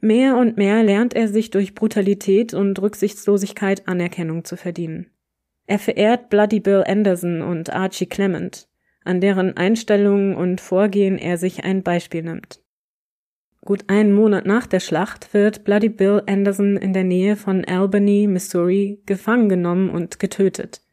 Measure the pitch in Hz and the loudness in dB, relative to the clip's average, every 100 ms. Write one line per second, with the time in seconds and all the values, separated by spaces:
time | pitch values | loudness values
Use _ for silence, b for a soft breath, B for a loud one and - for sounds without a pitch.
0 | 220 220 262 254 240 226 196 214 220 196 | 2 4 4 4 2 2 2 4 4 4
1 | 240 - 226 208 220 190 196 - 220 214 | 2 0 0 0 0 -2 -2 -2 -2 0
2 | 196 196 202 196 226 - 196 190 202 208 | 0 0 2 2 2 0 -2 0 -2 -2
3 | 208 - - 202 196 - 196 196 - 180 | -6 -4 0 0 0 -4 -2 -2 -2 -4
4 | 175 - 165 165 165 175 - 170 170 160 | -4 -4 -6 -6 -8 -10 -10 -8 -8 -10
5 | 175 _ _ _ _ _ - 202 - - | -14 _ _ _ _ _ -4 -4 -2 0
6 | 208 240 - 208 208 214 196 196 - 196 | 2 2 0 2 2 2 2 2 2 2
7 | 208 180 175 170 156 175 165 - 190 - | 2 0 -2 -4 -4 -6 -6 -4 -4 -4
8 | 180 - 196 165 180 - _ _ _ _ | -8 -2 -2 -2 -6 -12 _ _ _ _
9 | - 180 196 196 185 - 180 226 - 208 | -4 0 2 2 0 0 0 0 0 2
10 | 202 202 196 190 180 185 - 185 208 196 | 4 2 0 0 -2 -4 -2 0 2 2
11 | 196 190 - 175 180 - - 190 185 175 | 0 0 -2 -2 -4 -4 -4 -2 0 -2
12 | - 170 165 165 - - _ _ _ _ | -4 -10 -8 -12 -14 -20 _ _ _ _
13 | _ _ _ _ _ _ - 202 - 202 | _ _ _ _ _ _ -4 -4 0 2
14 | 214 202 220 196 - 214 240 185 - 160 | 4 4 4 2 0 -2 0 -4 -2 -4
15 | 196 - - 208 208 208 - 202 214 220 | -4 -8 -4 0 0 0 -2 0 0 2
16 | 196 202 202 196 202 196 202 202 196 190 | 2 2 0 0 0 0 0 0 -2 -2
17 | 185 180 196 208 208 190 - 185 196 202 | 0 0 0 0 0 -2 -2 -2 0 2
18 | 202 202 208 185 180 180 175 196 202 202 | 2 2 2 0 -2 -2 0 0 -2 -6
19 | - 190 - 240 220 185 175 175 190 - | -6 -6 0 2 2 2 0 0 -2 -2
20 | 170 - 190 - 196 185 - - _ | -8 -6 -8 0 -2 -2 -12 -14 _